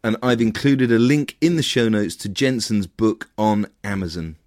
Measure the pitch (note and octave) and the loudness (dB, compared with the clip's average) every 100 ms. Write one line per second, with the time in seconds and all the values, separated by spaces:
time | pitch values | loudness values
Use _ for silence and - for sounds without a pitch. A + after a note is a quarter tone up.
0 | A2+ A2+ B2+ A#2+ A2+ A2 C#3+ C3+ B2+ A#2+ | -2 -2 0 2 0 0 0 2 4 4
1 | A#2+ D3 C#3 - D#3+ E3+ C3+ C3 A2+ G#2+ | 4 2 -2 -2 0 0 0 0 2 0
2 | G2 - G#2 F#2+ C3+ B2+ - G#2+ F#2 - | -2 -6 -10 -2 -2 0 -2 -2 -2 0
3 | A2 - - - G#2+ G#2 G#2 _ G#2 G2 | 0 0 -10 -2 0 0 -2 _ -8 -6
4 | F2+ E2+ E2 D#2 | -6 -8 -10 -12